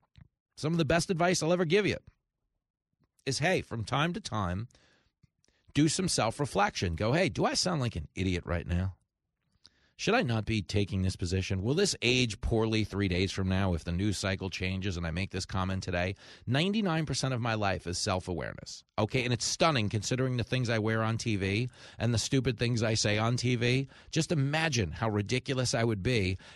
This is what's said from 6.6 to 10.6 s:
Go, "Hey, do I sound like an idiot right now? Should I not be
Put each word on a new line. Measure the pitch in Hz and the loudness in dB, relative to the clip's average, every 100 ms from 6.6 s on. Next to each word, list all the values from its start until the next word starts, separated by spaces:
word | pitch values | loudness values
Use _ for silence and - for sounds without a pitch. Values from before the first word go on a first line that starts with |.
| 208 - 92 | 0 0 -2
Go, | 80 107 | 0 0
"Hey, | 151 175 | 2 2
do | 87 | 2
I | 226 | 0
sound | 294 185 165 | 0 0 0
like | 123 80 | -2 -4
an | 73 | -8
idiot | - 95 90 - | -2 0 0 -2
right | 85 60 | -4 -2
now? | 87 95 - _ _ _ _ _ _ - _ _ - | -2 -2 -6 _ _ _ _ _ _ -20 _ _ -6
Should | - | 0
I | 233 | 2
not | 156 113 - | 2 0 0
be | 110 | -2